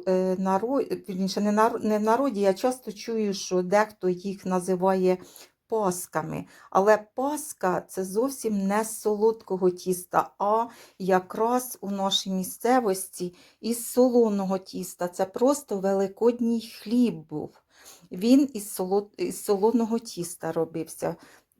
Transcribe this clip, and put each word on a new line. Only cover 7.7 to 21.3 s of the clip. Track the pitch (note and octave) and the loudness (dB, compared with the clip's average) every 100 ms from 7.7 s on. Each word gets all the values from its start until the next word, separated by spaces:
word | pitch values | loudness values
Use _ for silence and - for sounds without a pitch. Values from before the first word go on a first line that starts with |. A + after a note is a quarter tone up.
| F3+ - | -2 -4
це | - | -8
зовсім | F#3+ G3 C4+ C4+ A3 G3+ G3 | -4 -2 -2 -2 -4 -2 0
не | G#3 | 0
з | A3 - | -2 -4
солодкого | G#3+ G#3 A3 A3 - F#3 F#3 | -2 2 2 0 -4 0 0
тіста, | F3+ F#3 F3+ - E3+ - - | 0 -4 -4 -2 -2 -2 -2
а | G3+ A3 A#3+ - - - | 0 0 -2 -8 -20 -6
якраз | F#3 F#3 F#3 G#3+ A3+ B3 B3 - | 0 0 0 -2 0 0 -2 -10
у | G3 | -8
нашій | G3 G3 G3+ F#3+ | -4 -2 -2 -2
місцевості | F#3 F#3 - A3+ B3+ A3 F#3+ - - F3+ - - _ | -4 -6 -4 2 2 2 -2 -6 -8 -8 -10 -20 _
із | G#3+ A#3 - | -4 -4 -2
солоного | B3 B3+ A#3+ A3+ G3+ F#3+ F#3+ | 4 6 6 4 2 0 -2
тіста. | - F#3 F3+ - F3 | -4 -10 -8 -6 -4
Це | F3 F#3+ | -2 -4
просто | - B3 C#4+ - G3+ | 0 2 2 -2 -4
великодній | F#3+ G3 F#3+ - A#3 A#3+ A#3 A#3 | 0 0 0 0 0 2 0 -2
хліб | - - G#3 A#3+ A#3 D#3+ D3+ | -4 -14 -2 2 2 0 -8
був. | D3+ D3+ _ _ _ - - - | -10 -10 _ _ _ -20 -20 -14
Він | F3+ A3+ C4+ C#4 | 0 6 6 6
із | G#3+ G3+ - | -2 -8 -6
солод-, | F#3 G3+ G3+ - | 0 0 -2 -6
із | F3+ F#3 | -6 -4
солоного | - G3+ A3 A#3 A3+ A#3 | -2 2 4 2 2 -2
тіста | - - E3+ - E3 | -4 -10 -10 -8 -4
робився. | E3 D#3+ E3 D#3+ - E3 E3+ - | -2 -2 -4 -10 -6 -6 -6 -14